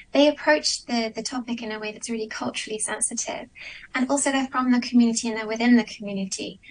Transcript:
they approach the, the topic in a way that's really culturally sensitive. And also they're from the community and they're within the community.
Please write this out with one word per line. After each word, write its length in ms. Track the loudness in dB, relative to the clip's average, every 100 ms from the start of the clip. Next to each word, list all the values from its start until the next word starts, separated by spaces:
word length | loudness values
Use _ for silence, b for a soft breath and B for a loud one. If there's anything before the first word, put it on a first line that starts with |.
| -2
they 140 | 4 6
approach 600 | 4 2 2 2 -4 -2
the, 260 | -2 -2
the 80 | -4
topic 400 | -6 -6 -6 -6
in 80 | -6
a 80 | -8
way 140 | -8
that's 160 | -8 -6
really 160 | -6 -6
culturally 500 | -6 -6 -6 -6 -6
sensitive. 720 | -4 -4 -4 -4 -6 -8 -12 B B B B
And 160 | -2 0
also 220 | 0 0
they're 160 | 0 0
from 240 | 0 2
the 80 | 2
community 480 | 4 6 6 4 -2
and 80 | -4
they're 100 | -4
within 300 | 0 6 6
the 80 |
community. 760 | 6 -4 -8 -6 -4 -6 -8 -12 B